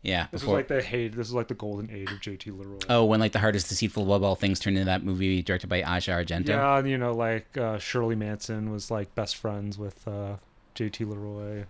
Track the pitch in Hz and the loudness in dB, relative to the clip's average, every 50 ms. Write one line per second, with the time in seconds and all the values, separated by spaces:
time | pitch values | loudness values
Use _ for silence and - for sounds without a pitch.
0 | - 98 92 87 90 - - - - 107 98 120 135 - 147 131 120 - 120 123 | 0 0 0 0 0 -2 -6 -4 0 2 2 2 2 0 0 0 0 0 -2 -2
1 | 117 113 110 120 113 107 123 123 113 - 120 - 107 107 101 101 104 113 107 101 | -2 -2 -4 -6 -6 -2 -2 -2 -2 -2 -6 -6 -6 -6 -6 -6 -6 -8 -8 -8
2 | 98 95 104 95 - 107 98 95 - 107 98 95 98 98 101 98 - - 120 120 | -8 -8 -8 -8 -8 -10 -10 -10 -10 -12 -12 -12 -12 -12 -8 -8 0 4 6 6
3 | 113 107 110 110 113 107 - 107 104 110 101 98 90 - 101 - 117 104 - 107 | 8 8 6 6 4 4 4 4 4 4 4 2 0 0 0 0 0 0 0 0
4 | 101 95 101 101 95 98 95 - - 98 95 - - 101 98 95 95 92 92 95 | 4 4 4 6 6 4 2 2 2 2 2 2 2 2 2 4 4 2 2 0
5 | 82 98 92 92 95 92 92 92 87 - 92 92 - 87 92 90 82 76 90 90 | 0 -2 0 2 2 2 2 2 2 0 -2 -2 0 -2 -2 0 0 0 -2 -2
6 | - - 90 87 87 - 85 85 90 95 - 139 139 139 139 139 135 135 135 127 | 0 0 0 0 0 0 -2 0 0 2 2 2 4 4 4 4 4 2 0 0
7 | 123 120 117 117 117 113 113 110 - _ - 131 120 110 110 104 - - - 127 | 0 0 0 0 0 0 0 -2 -4 _ -4 -2 -2 -2 -2 -4 -6 -2 0 0
8 | 117 113 113 107 107 107 107 104 - - 113 107 107 107 107 104 - - 113 107 | 2 2 0 0 0 -2 -4 -6 -6 -6 -4 -4 -2 -4 -4 -6 -4 -4 -2 -4
9 | 98 - - - 107 - - - - 110 104 104 101 104 98 101 104 101 - - | -4 -4 -4 -4 -4 -4 -4 -4 -4 -4 -4 -2 -4 -6 -6 -6 -8 -10 -10 -10
10 | - 110 101 101 101 101 101 101 - _ _ - _ _ _ - 113 107 - - | -10 -8 -6 -6 -6 -6 -8 -10 -12 _ _ -20 _ _ _ -4 -4 -4 -2 -4
11 | 113 104 107 101 104 104 104 104 104 104 107 104 101 | -6 -6 -4 -8 -8 -8 -8 -8 -8 -8 -8 -8 -10